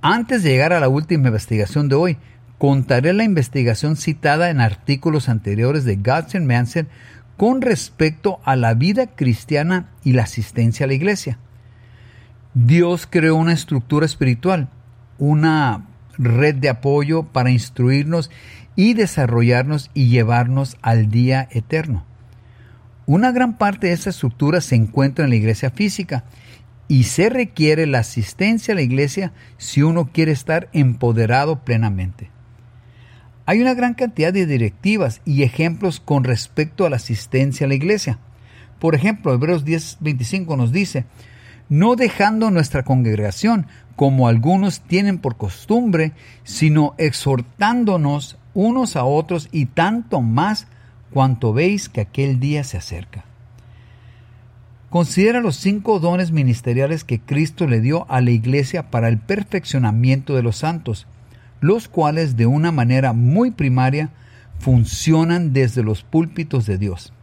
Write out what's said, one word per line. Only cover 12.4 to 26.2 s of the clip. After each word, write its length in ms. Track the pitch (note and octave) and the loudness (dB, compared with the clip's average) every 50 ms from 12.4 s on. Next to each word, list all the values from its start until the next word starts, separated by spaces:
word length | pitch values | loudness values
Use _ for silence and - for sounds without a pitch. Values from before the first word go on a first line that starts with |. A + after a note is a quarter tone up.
| - - - | -20 -6 0
Dios 540 | B2+ A#2+ A#2 D3+ E3+ F3 F3 F3 E3+ - - | 2 4 4 6 4 4 2 0 -4 -6 -2
creó 240 | - F3 D#3 D#3+ D#3+ | 0 2 2 4 2
una 200 | D#3+ D#3+ E3 E3+ | 2 2 2 0
estructura 520 | D#3 - - D3+ C3+ A#2 - - D3 D3+ | 0 -2 -4 -4 -4 -2 0 0 0 0
espiritual, 600 | D#3 - - D3 B2+ B2 A#2 - F#3 F#3+ F3 C#3 B2+ - - - - - - - - - - | 0 -2 -2 0 0 0 0 0 -2 0 0 -2 -6 -10 -18 -20 -20 -20 -20 -20 -20 -10 -4
una 680 | C#3+ C#3+ D3+ D3+ D3+ D#3+ D#3 D#3 D3 B2+ G#2+ G2 - - - - - - - - | 0 0 2 2 2 2 2 2 2 0 -2 -4 -8 -16 -20 -20 -20 -20 -8 -2
red 380 | B2+ A#2+ A2+ A#2 C#3+ D3+ D#3 | 0 2 2 4 2 2 2
de 120 | C3+ B2+ D3 | 0 0 -2
apoyo 540 | B2 A#2 B2 C#3 C#3 D3 D3 C#3+ D#3+ E3 D#3+ | -2 0 -2 0 0 0 0 0 -2 -2 -4
para 280 | D#3+ - C3+ B2+ B2+ | -4 -2 -2 0 2
instruirnos 800 | B2+ A#2+ G#2+ - - - B2 B2 C3 C#3 C#3+ D3+ E3 E3+ D#3 - - - - - - - - - - | 2 0 0 -4 -4 -2 0 2 2 0 0 -2 -2 -4 -4 -6 -10 -20 -20 -20 -20 -20 -20 -10 -2
y 160 | - F#3 A3 A#3+ | 2 2 2 4
desarrollarnos 1000 | G#3+ G#3+ F3+ - - C#3 A#2 A#2 A#2 A#2 A#2+ B2 B2 B2+ C#3 D3+ D3 C#3 - - | 2 0 0 0 0 0 0 2 2 4 4 4 2 0 -2 -4 -6 -6 -6 -4
y 140 | D3 C3+ A#2+ | 0 2 2
llevarnos 680 | A#2+ B2 A2+ G#2+ A#2 A#2+ A#2+ A#2+ B2+ C3+ C3+ C3 - - - | 4 2 2 2 2 0 0 0 0 -2 -2 -4 -8 -8 -2
al 280 | A#2 A#2 A#2 A2 G#2+ | 0 2 2 2 2
día 380 | G#2 A#2 B2 B2+ C3 C3 C3+ B2+ - | 2 2 2 2 2 0 -2 -4 -6
eterno. 520 | A#2+ A2 - - D#3+ D#3+ D#3+ B2+ F2+ - - - - - - - - - - - - - - - - - - - - - | -6 -6 -4 -4 -4 -4 -4 -6 -6 -8 -10 -20 -20 -20 -20 -20 -20 -20 -20 -20 -20 -20 -20 -20 -20 -20 -20 -20 -16 -2
Una 260 | - C#3 F3+ A3 B3+ B3 | 0 2 4 4 2 2
gran 240 | B3 B3+ A#3+ A3 | 2 0 0 0
parte 300 | - G#3+ G3+ G3+ G3 - | 0 -2 -2 -2 -2 -2
de 80 | F#3 F3 | -2 -2
esta 160 | E3+ - G3+ | -2 -2 -6
estructura 500 | F3+ - - C3 A#2 - C#3 C#3+ E3 F3+ | -6 -4 -4 -6 -4 -2 -2 0 0 0
se 140 | D#3 - - | 0 0 0
encuentra 500 | A#2 A2+ G#2+ - - C3+ C3+ C3+ - D#3+ | 0 0 0 0 0 0 0 0 0 0
en 60 | C3+ | 0
la 60 | B2 | 2
iglesia 340 | A2+ G#2 A2 A2 - - C3+ | 2 2 0 -2 -2 -4 -6
física 540 | A#2+ - G3+ G#3 F#3+ - F#3+ - D3+ B2+ | -4 -2 -2 -2 -2 -6 -8 -6 -6 -8